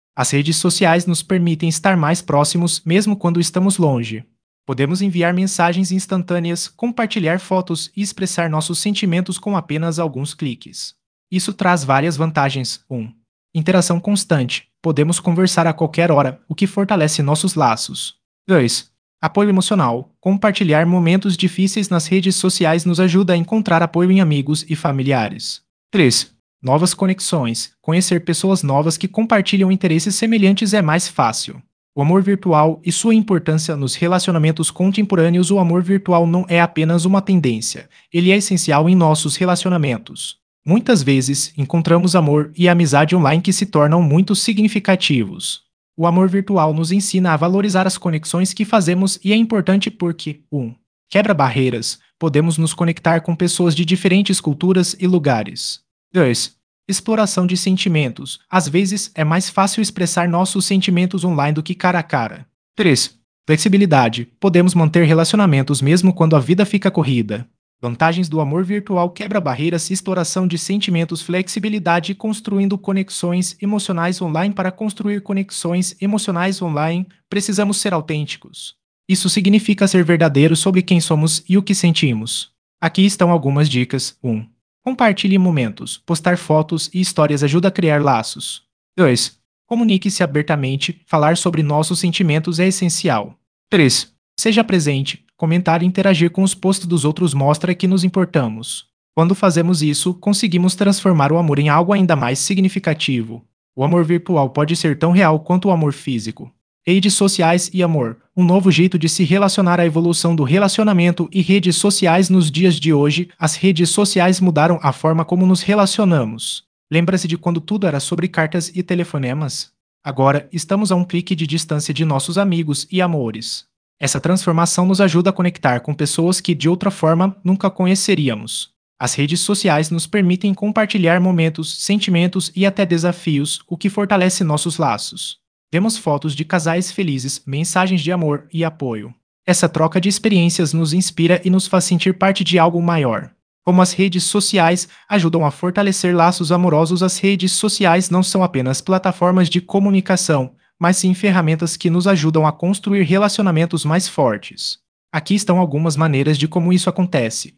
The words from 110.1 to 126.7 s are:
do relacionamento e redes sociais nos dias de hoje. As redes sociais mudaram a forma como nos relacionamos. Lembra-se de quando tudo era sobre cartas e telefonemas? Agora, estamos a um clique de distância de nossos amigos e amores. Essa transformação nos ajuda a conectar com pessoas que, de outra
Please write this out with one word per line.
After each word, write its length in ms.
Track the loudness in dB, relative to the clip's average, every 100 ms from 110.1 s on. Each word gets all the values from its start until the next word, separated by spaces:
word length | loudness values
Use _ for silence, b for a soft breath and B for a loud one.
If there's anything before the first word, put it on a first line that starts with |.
| 0 0
do 100 | 0
relacionamento 840 | 2 2 2 2 2 4 2 0 -2
e 100 | 0
redes 340 | 2 2 2 2
sociais 540 | 0 2 2 2 4
nos 200 | 4 2
dias 260 | 2 2 2
de 180 | 2
hoje. 340 | 2 2 0 -4 B
As 180 | -6 0
redes 340 | 0 2 0
sociais 500 | 0 0 2 2 2
mudaram 400 | 2 2 2 2
a 120 | -2
forma 320 | 0 0 0 0
como 200 | 2 2
nos 160 | 2
relacionamos. 1000 | 2 2 2 2 2 2 0 -6 -10 -12 -16 _ -4
Lembra-se 380 | -2 0 0 -2
de 100 | -4
quando 220 | -4 -4
tudo 260 | -4 -2 -2
era 140 | -2
sobre 300 | -4 -4 -4
cartas 420 | -2 -2 -2 -6
e 80 | -6
telefonemas? 920 | -4 -2 -2 -4 -4 -4 -6 -8 -14 _ _ _
Agora, 460 | -8 0 2 2 -2
estamos 360 | -10 -4 -2 0
a 60 | 0
um 80 |
clique 320 | 0 -4 -4 -4
de 100 | -4
distância 480 | -4 -4 -4 -4
de 120 | -2 -2
nossos 320 | -2 -2 -2
amigos 500 | 0 0 -2 -4 -4
e 120 | -2
amores. 720 | -2 -2 -4 -6 -10 -14 -16 _ _ -8
Essa 160 | -4 -2
transformação 680 | 0 0 0 0 2 2 2
nos 140 | 4
ajuda 300 | 2 2 0
a 40 |
conectar 460 | 0 -2 0 -2 -2
com 140 | -4
pessoas 480 | -4 -4 0 0 0
que, 120 | -2
de 140 | 0
outra 240 | 0